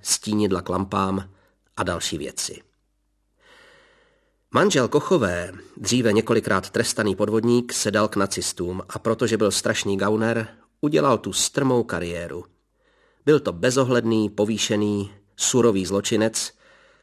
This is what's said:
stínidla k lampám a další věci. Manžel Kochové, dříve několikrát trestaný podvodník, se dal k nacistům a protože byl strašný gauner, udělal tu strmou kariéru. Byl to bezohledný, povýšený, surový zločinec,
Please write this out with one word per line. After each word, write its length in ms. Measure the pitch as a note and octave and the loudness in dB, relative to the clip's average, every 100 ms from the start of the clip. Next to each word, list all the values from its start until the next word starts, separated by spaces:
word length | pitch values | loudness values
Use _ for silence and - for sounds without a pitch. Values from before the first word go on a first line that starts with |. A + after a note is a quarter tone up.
stínidla 600 | - - - G#2+ G#2 F2+ | -4 -4 0 0 2 0
k 80 | F2 | -2
lampám 600 | F#2 F#2+ G2 F#2+ G2 F#2+ - _ _ _ - | -4 -2 0 0 -2 -6 -18 _ _ _ -6
a 60 | |
další 340 | F#2 E2+ - D#2+ | -4 -4 -4 -6
věci. 440 | C#2 - - - - _ _ _ _ _ _ _ _ - - - _ _ _ _ _ _ _ | -8 -8 -10 -10 -18 _ _ _ _ _ _ _ _ -20 -20 -20 _ _ _ _ _ _ _
Manžel 340 | B2 G3 E3+ A2+ | 2 4 4 2
Kochové, 640 | C#3+ - F3+ G#2 F2 F2+ - - - | 0 2 2 2 -2 -6 -12 -20 -10
dříve 360 | G2+ B2 A2+ | -2 2 4
několikrát 560 | G#2 A2 A2+ G#2 G2 - | 2 2 0 2 0 0
trestaný 460 | A2 A2+ - G#2+ F#2+ | -4 -2 0 -2 0
podvodník, 580 | G#2 A2 A#2 A#2+ A#2+ | 0 0 2 2 0
se 180 | - A2 | -4 -2
dal 160 | G2+ G#2 | 0 0
k 80 | G2+ | 0
nacistům 680 | F#2+ - E2+ - F2+ F#2 - | -2 -2 -6 -6 -6 -6 -10
a 100 | - | -6
protože 380 | - A2 A#2 A2 | -2 0 0 2
byl 140 | G#2+ | 2
strašný 460 | - - A2 G#2 G2 | 0 -2 -2 -2 -2
gauner, 500 | G2 A2 A2+ A#2 A2+ - _ _ | 0 0 0 -2 -6 -12 _ _
udělal 340 | D3 D3+ D3 A2+ | 0 2 2 2
tu 160 | - | 0
strmou 500 | F2+ - - C3 B2 | -4 -2 0 2 2
kariéru. 600 | A2 E2+ F2 E2+ E2+ D#2 - _ _ _ _ _ _ _ - | 0 -4 -6 -8 -8 -12 -14 _ _ _ _ _ _ _ 2
Byl 140 | D3+ | 2
to 140 | - | 2
bezohledný, 760 | E2+ A#2+ B2+ B2 A#2+ A2+ A2+ G#2+ | -2 0 2 2 2 2 2 0
povýšený, 840 | G#2 G#2 G#2+ - G#2+ G#2 G#2 G2 - _ - | 0 -2 0 0 0 0 -2 -4 -12 _ -4
surový 480 | - B2+ A#2 G2 F2+ | 0 4 4 4 0
zločinec, 680 | G2 G2 A2 A2 A2+ - - _ _ _ _ | -2 0 0 0 0 -6 -10 _ _ _ _